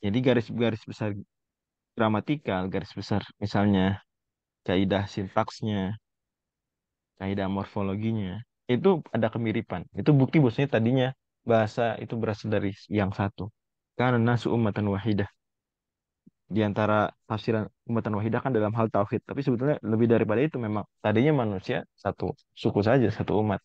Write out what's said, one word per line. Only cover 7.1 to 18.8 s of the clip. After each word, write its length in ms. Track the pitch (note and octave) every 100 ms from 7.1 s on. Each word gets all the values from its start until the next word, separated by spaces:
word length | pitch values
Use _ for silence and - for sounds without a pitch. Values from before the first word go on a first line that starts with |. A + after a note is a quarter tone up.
| _
kaidah 260 | G2 G2 G2 G2
morfologinya, 840 | G2 - G2 G2 A2 A2+ F#2+ G2 A#2+ _ _
itu 160 | A#2+ F#3+ F3+ - -
ada 120 | A2
kemiripan. 480 | A2+ A2+ A2 - F2 E2+ -
Itu 100 | G#2 D3
bukti 160 | C3 E3
bahwasanya 280 | C3 A2 C#3+ A#2
tadinya 300 | A2+ C3 B2+ C3 _ _ -
bahasa 320 | A2+ G#2+ - A#2 -
itu 120 | A2+ A#2
berasal 260 | G#2+ G#2+ A2
dari 160 | G#2 G2 G2 -
yang 200 | G2+ G2 G#2
satu. 240 | G2+ - G2 _ _ _ _ -
Karena 200 | B2 B2
nasu 260 | A2+ A#2+ - A2+
ummatan 300 | A2+ G#2 G#2
wahidah. 340 | G2 G#2+ G2+ G2 _ _ _ _ _ _ _ _ _ _ _ _
Di 140 | F#2+
antara 480 | G#2 G2+ G#2+ G#2+ G2+ - _
tafsiran 380 | A2 - A2+ G2+ _ -
ummatan 240 | A#2 G#2+ G#2
wahidah 200 | A2 A#2+
kan 80 | C3+
dalam 160 | A#2+ G#2+
hal 80 | A2